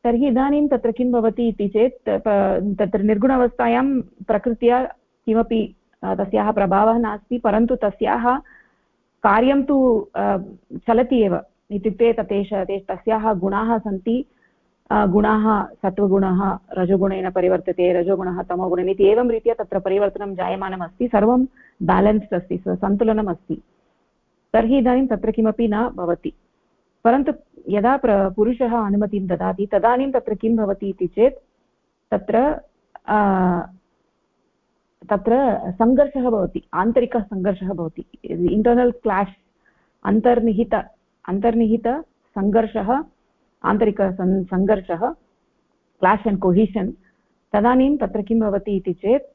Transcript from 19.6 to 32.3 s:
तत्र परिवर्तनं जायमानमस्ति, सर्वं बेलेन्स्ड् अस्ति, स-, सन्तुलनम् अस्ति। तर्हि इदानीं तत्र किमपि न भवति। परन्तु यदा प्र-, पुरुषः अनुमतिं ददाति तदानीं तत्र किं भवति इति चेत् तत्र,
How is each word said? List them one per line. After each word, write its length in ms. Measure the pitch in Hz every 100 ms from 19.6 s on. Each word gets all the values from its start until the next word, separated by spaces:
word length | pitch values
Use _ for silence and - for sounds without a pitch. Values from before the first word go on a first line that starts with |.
तत्र 160 | 202 196
परिवर्तनं 560 | 190 196 202 196 202
जायमानमस्ति, 720 | 185 180 190 196 185 190 _ 247
सर्वं 380 | 208 214 254 262 _ _ _
बेलेन्स्ड् 500 | 175 185 202 214 208
अस्ति, 240 | 180 180 180
स-, 120 | 185
सन्तुलनम् 580 | 180 196 202 226 214 208
अस्ति। 340 | 165 - - _ _ _ _ _ _ _ _ _
तर्हि 240 | 220 226 277
इदानीं 300 | 240 247 262
तत्र 240 | 208 226
किमपि 360 | 214 220 214 233
न 220 | 208 233
भवति। 440 | - 180 - - _ _ _ _ _ _ _
परन्तु 280 | 233 262 285 294 _ - -
यदा 280 | 202 226 269
प्र-, 360 | 254 196 190
पुरुषः 520 | 190 214 240 240 233
अनुमतिं 420 | 208 202 208 208 190
ददाति 380 | 170 185 190
तदानीं 460 | 196 202 226 247 277
तत्र 240 | 254 -
किं 220 | 208 226 233
भवति 320 | 202 196 202
इति 180 | 190 175
चेत् 280 | - 247 - _ _ _ _ _ _ _
तत्र, 500 | 202 196